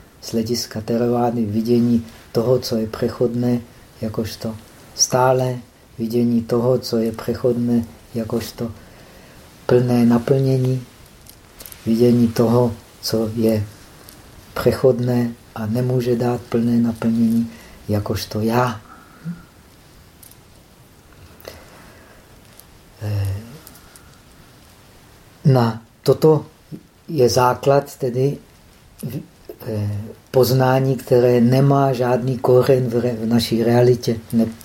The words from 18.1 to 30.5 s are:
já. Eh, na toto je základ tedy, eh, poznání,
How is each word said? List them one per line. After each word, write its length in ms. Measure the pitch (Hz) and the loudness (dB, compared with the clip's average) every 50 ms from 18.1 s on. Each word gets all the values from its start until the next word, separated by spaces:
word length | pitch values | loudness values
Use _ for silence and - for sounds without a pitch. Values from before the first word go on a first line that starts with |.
| 107 101 - - - 107 | -6 -6 -6 -6 -6 -4
já. 400 | 107 113 113 123 123 123 110 - - - - - - - - - - 165 175 170 - - - - - - - - - - - - - - _ - - - - - _ _ - - _ _ _ _ - _ _ _ _ - - - - - - - - - - - - - - - - - - - - - - - - _ - - - - - - - - - - - - - - | -2 0 0 0 0 0 -4 -8 -14 -20 -20 -20 -20 -20 -20 -16 -14 -14 -12 -14 -16 -20 -20 -20 -20 -20 -20 -20 -20 -20 -20 -20 -20 -20 _ -20 -20 -20 -20 -20 _ _ -20 -20 _ _ _ _ -20 _ _ _ _ -20 -20 -20 -20 -20 -20 -20 -20 -20 -20 -20 -20 -20 -20 -20 -20 -20 -20 -20 -20 -20 -20 -20 -20 _ -20 -20 -20 -20 -20 -20 -20 -20 -20 -20 -20 -20 -20 -12
Eh, 340 | 107 104 104 101 98 98 98 101 113 120 143 165 - - - - - - - - - - - - _ - - - - - - - - - - - - - - - - - - _ - - _ - - | -10 -6 -4 -4 -4 -4 -6 -8 -10 -16 -20 -20 -20 -20 -20 -20 -20 -20 -20 -20 -20 -20 -20 -20 _ -20 -20 -20 -20 -20 -20 -20 -20 -20 -20 -20 -20 -20 -20 -20 -20 -20 -20 _ -20 -20 _ -2 2
na 380 | 143 131 123 117 113 113 113 - _ _ _ | 2 4 4 2 0 -2 -6 -14 _ _ _
toto 440 | - 143 131 - - 156 156 151 151 - _ _ _ - - - _ _ _ _ _ - | 0 0 2 4 4 4 4 4 0 -8 _ _ _ -20 -20 -20 _ _ _ _ _ -8
je 200 | 170 143 123 117 | 0 2 2 2
základ 680 | - 127 123 123 123 - - 139 139 143 143 - - | 4 2 2 2 0 0 0 2 2 2 0 -2 -12
tedy, 420 | - 139 123 117 127 131 143 147 - - - - - - - - - - - - - - - - - - - _ _ - - - - - | -8 -6 -6 -2 0 -2 -2 -2 -4 -14 -20 -20 -20 -20 -20 -20 -20 -20 -20 -18 -12 -12 -10 -10 -10 -14 -14 _ _ -20 -20 -20 -14 -10
eh, 240 | 123 110 104 104 104 104 104 110 110 - - - - | -8 -6 -4 -4 -4 -6 -6 -8 -12 -16 -18 -14 0
poznání, 640 | - 135 123 117 | 2 2 4 4